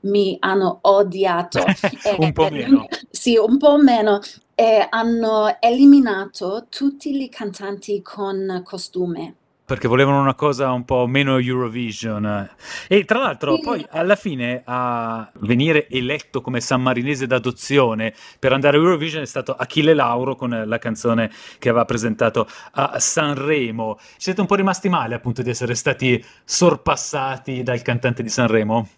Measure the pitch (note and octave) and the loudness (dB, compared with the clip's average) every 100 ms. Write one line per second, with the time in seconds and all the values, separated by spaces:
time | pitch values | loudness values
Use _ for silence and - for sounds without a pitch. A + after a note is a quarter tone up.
0 | G3 G3+ F#3+ - F#3 F#3+ F#3 - G3 G3 | 0 0 0 0 0 2 0 0 4 4
1 | G3+ F#3+ F#3+ F3 F3 - F#3+ F#3 G3 - | 2 0 -2 0 -2 -2 0 0 -2 -2
2 | G#3 G3 D#3+ D3+ D3+ D3 F#3 C#4 - - | -4 0 0 2 0 0 2 2 2 -12
3 | - - - A3+ A3 C4+ D4 D4 C#4 A#3 | -10 -4 2 2 4 4 6 6 6 4
4 | G#3+ G3+ - - _ - A3+ A3 - A3+ | 2 0 -2 -20 _ 2 4 4 4 0
5 | A#3 A#3 A3 G#3+ G#3+ - A#3 B3+ C#4 C#4+ | 0 0 0 2 0 2 0 8 8 10
6 | A#3+ F#3+ G3+ - F#3 G#3+ A#3+ - C#4 C#4 | 6 -2 -6 -8 -6 -6 -8 -4 -4 -4
7 | D4+ C#4 B3+ - G#3 G3 G3+ G3+ G#3 G3+ | -8 -6 -8 -10 -10 -8 -10 -10 -6 -6
8 | F#3+ - G3 G3 F#3+ F3+ F3+ F#3+ - F#3 | -6 -8 -6 -4 -6 -8 -8 -10 -8 -6
9 | F3+ E3 E3 - _ _ - C3 A#2+ B2+ | -6 -6 -12 -16 _ _ -8 -4 0 4
10 | C#3 C#3 C#3 B2+ D3 C3 C3+ B2+ B2 C3 | 4 4 0 0 -2 0 -2 -2 -2 -2
11 | B2 C3+ C#3 C3 B2 B2+ B2 A#2 A#2 G2+ | 0 0 2 0 0 -2 -4 -4 -6 -6
12 | A2+ G#2+ G#2+ G#2 G2 _ - - - G3+ | -6 -4 -4 -4 -8 _ -16 -16 0 0
13 | F3+ A#3 B3+ C3 C#3 - - G#3+ - D#3+ | 2 -2 -2 -4 -2 -2 -2 -6 -6 -4
14 | F3 G3+ G3 C3+ A#2+ B2 B2 B2 B2 A#2+ | 0 0 -2 -6 -6 -6 -6 -4 -4 -4
15 | A2+ A2+ A2 - G#2 A#2+ D3+ D3+ - B2+ | -4 -8 -10 -8 0 2 4 2 0 -4
16 | B2 D3 - B2+ - B2 - B2+ B2+ A#2+ | -4 -6 -6 -8 -6 -6 -2 0 0 0
17 | B2+ C#3 C3 B2+ B2 A#2 - C#3 B2 A2 | -2 -4 0 0 -2 -6 0 2 2 0
18 | A2 - - _ C3 C3 C#3+ D3 E3+ E3+ | -6 -8 -20 _ 0 2 4 4 4 2
19 | D#3+ D#3 C3 C#3+ B2 C3 B2+ D#3 D3+ D#3 | -2 -8 -8 -8 -8 -6 -4 0 4 4
20 | B2 A#2+ C3 B2+ B2+ A#2 A2 A#2 A#2+ A2 | 2 0 -4 -4 -6 -6 -4 -4 -4 -4
21 | A#2+ A2+ A2 - - - B2 A#2 A2+ A#2+ | -2 0 -2 -8 -20 -4 0 2 0 -2
22 | A2+ G#2+ A#2 A#2 A2 - - - C#3 A#2+ | -4 0 0 0 -4 -8 -10 -4 -4 -2
23 | - - D3 C#3 C#3+ D3+ A#2+ A2+ A2 G#2 | -2 0 -2 -4 -2 0 -2 -4 -8 -8
24 | - - - F#3 F#3+ G3+ F#3+ F#3+ G3 F3 | -16 -10 -6 -4 0 2 0 0 0 0
25 | A#2 A#2 B2 A#2 A#2+ A2+ B2 A#2 - B2+ | -2 -6 -6 -4 -4 -4 -4 -2 -2 0
26 | C3 A#2+ - _ - - F3 D3+ - C#3 | 0 0 -2 _ -6 2 2 2 -2 -4
27 | - D3 C3+ B2+ - B2+ B2 A#2+ B2 A#2+ | -4 -6 -6 -8 -8 -6 -4 -4 -2 -2
28 | B2+ A#2 A#2 A#2 A#2 A2 G#2+ A#2 G#2+ | -2 -4 -4 0 2 2 2 -2 -4